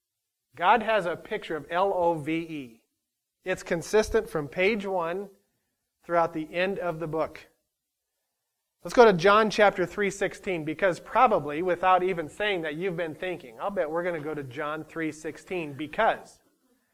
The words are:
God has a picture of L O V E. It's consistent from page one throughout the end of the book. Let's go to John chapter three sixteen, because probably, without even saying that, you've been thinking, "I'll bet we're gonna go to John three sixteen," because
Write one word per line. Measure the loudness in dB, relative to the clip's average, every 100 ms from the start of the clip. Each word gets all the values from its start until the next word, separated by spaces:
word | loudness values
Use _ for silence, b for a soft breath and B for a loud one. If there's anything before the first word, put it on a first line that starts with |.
| _ _ _ _ _ 0
God | 4 4
has | 4 0
a | 0 -4
picture | -6 -8 -6 -8
of | -4
L | 0 0
O | 2 2
V | 0 -2
E. | -4 -4 -10 -12 -18 _ _ _ _ _ _
It's | -6 -6
consistent | -2 -4 2 2 2 0 -2
from | -4 -4
page | 0 0 0 -2
one | -4 -4 -6 -10 _ _ _ _ _ _ _
throughout | 0 2 2
the | -2 -6
end | -2 -2 -2
of | -6 -6
the | -4
book. | -4 -4 -8 -20 _ _ _ _ _ _ _ _ _ _ _ _ _
Let's | 2
go | 8
to | 8
John | 8 6 6 4
chapter | 6 4 4
three | -2 -2 -4
sixteen, | -2 -4 -4 -6 -6
because | -6 -2 0 0
probably, | -2 2 4 4 -2 -4
without | -2 0 4 4
even | 2 -4 -6
saying | -4 -4 -2
that, | -4 -6
you've | -6 -4
been | -6
thinking, | -8 -8 -8 -12 -10
"I'll | -6
bet | -4 -4
we're | -2
gonna | -4 -4
go | -6
to | -8
John | -8 -8 -8 -8
three | -10 -8 -8
sixteen," | -8 -12 -12 -10 -8 -8
because | -10 -8 -2 0 0 -6 _ _ _ _ _ _